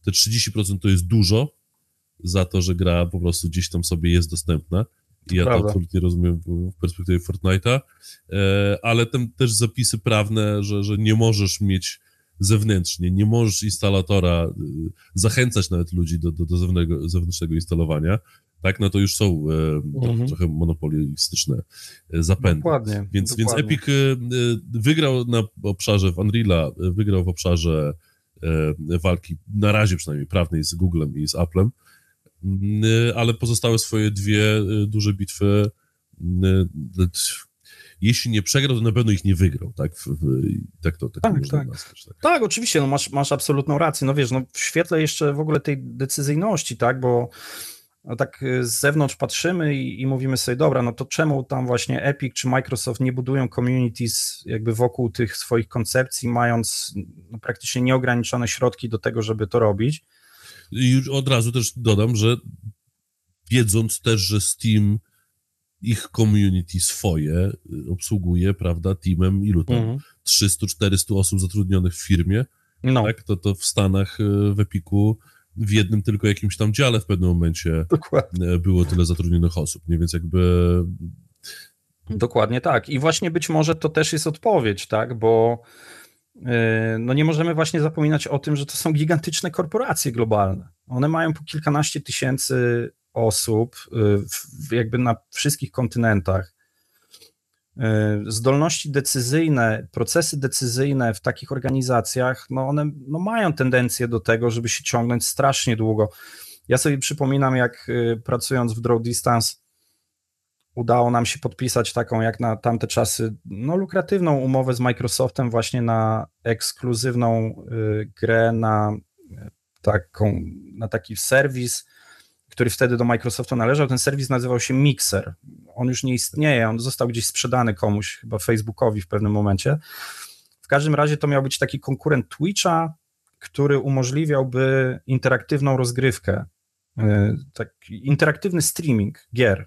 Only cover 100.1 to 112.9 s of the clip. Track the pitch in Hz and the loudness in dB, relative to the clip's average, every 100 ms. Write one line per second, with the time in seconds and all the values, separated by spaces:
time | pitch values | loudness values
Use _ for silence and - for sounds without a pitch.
100.1 | 170 156 147 131 - 127 120 143 135 117 | 0 0 -2 -4 -2 -2 0 0 2 0
101.1 | 104 127 - - 135 131 135 127 120 113 | 0 -4 -4 -8 -6 -2 -2 2 0 0
102.1 | 131 127 127 - 131 131 147 147 147 131 | -2 -2 -2 -6 -6 -2 -2 -2 -6 -8
103.1 | 156 196 226 190 151 127 123 123 - 120 | -4 -2 0 0 0 2 2 2 -2 -2
104.1 | 113 - 113 117 117 117 - - 123 117 | -2 2 2 2 0 -4 -4 -2 -2 0
105.1 | 120 - - 135 135 - 110 110 107 104 | -2 -2 0 0 2 -2 0 0 2 0
106.1 | - - - - - - 127 160 139 - | -4 -20 -20 -20 -20 -2 0 2 0 -4
107.1 | 147 135 139 135 127 123 - - 120 117 | -2 0 2 2 2 0 -2 -4 0 0
108.1 | 113 - 123 - 131 120 110 120 117 117 | 0 -2 -4 0 0 0 -2 0 0 0
109.1 | 117 123 117 - - _ _ _ _ _ | -2 2 2 0 -6 _ _ _ _ _
110.1 | _ _ _ _ _ _ - 120 123 120 | _ _ _ _ _ _ -6 2 2 4
111.1 | 123 117 - - - 127 123 113 - 113 | 2 0 -4 -8 -4 -2 -2 -2 -4 -2
112.1 | 113 113 107 120 110 120 117 110 | 0 0 0 -4 -2 -2 -2 -2